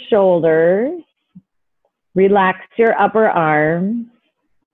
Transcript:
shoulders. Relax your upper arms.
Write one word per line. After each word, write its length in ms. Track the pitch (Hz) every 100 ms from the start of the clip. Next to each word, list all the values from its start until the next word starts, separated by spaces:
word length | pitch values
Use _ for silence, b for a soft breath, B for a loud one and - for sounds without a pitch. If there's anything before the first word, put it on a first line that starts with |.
| -
shoulders. 920 | 214 190 175 160 160 165 196 262 349 - _ _ - _ _ _ _ _ _ _ 180
Relax 440 | 190 202 185 185 - -
your 220 | 226 -
upper 280 | 202 220 214
arms. 800 | 175 156 151 151 170 190 233 233 _ _ _ _ _ _